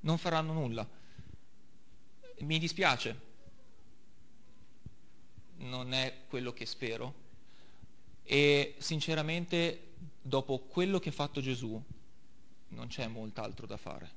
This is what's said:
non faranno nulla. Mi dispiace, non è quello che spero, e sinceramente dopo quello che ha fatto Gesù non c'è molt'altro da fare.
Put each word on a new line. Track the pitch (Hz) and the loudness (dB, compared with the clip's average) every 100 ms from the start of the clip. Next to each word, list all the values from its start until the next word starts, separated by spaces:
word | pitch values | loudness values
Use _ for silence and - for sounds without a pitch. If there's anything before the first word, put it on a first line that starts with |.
non | 151 165 | 4 2
faranno | 180 160 160 | 4 4 4
nulla. | 160 131 113 104 - - - - - - - - - - - - - - - | 2 2 2 -2 -4 -8 -8 -8 -8 -8 -8 -8 -8 -8 -8 -8 -8 -8 -6
Mi | 147 160 | 2 4
dispiace, | 165 165 180 123 117 110 - - - - - - - - - - - - - - - - - - - - - - - - | 4 6 6 6 2 -2 -6 -8 -10 -8 -8 -8 -8 -8 -8 -8 -8 -8 -8 -8 -8 -6 -6 -6 -8 -8 -8 -8 -8 -6
non | 127 127 127 | -4 -2 2
è | 131 131 - - | 2 2 0 -2
quello | 127 123 | 0 0
che | 120 110 | -2 -4
spero, | - 120 113 123 147 - - - - - - - - - - | -2 -2 0 -2 -4 -8 -8 -8 -8 -8 -8 -8 -8 -8 -8
e | - 139 143 143 143 - | 4 8 10 8 6 -2
sinceramente | - 160 143 160 151 165 175 170 170 165 - - 165 - | 0 0 2 2 2 0 2 4 4 2 -6 -8 -8 -6
dopo | 131 135 131 131 | 2 2 4 0
quello | - - 185 190 | 2 2 6 4
che | 170 | 2
ha | |
fatto | - 143 - | 2 2 2
Gesù | 131 123 117 110 - - - - - - - - - | 2 0 0 -2 -4 -8 -8 -8 -8 -8 -8 -8 -8
non | 113 120 | -6 -6
c'è | 117 117 | -2 -2
molt'altro | 113 110 101 110 - 107 | -2 -4 -4 -4 -4 -6
da | 104 | -6
fare. | - 71 80 | -6 -6 -6